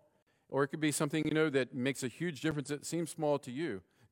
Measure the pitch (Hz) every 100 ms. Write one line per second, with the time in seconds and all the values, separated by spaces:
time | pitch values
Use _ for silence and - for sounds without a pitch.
0 | _ _ _ _ - 135 143 160 151 139
1 | 147 160 151 151 156 135 123 143 131 135
2 | 127 - 175 131 160 147 135 147 - 170
3 | 160 - 151 139 127 127 165 95 - _
4 | -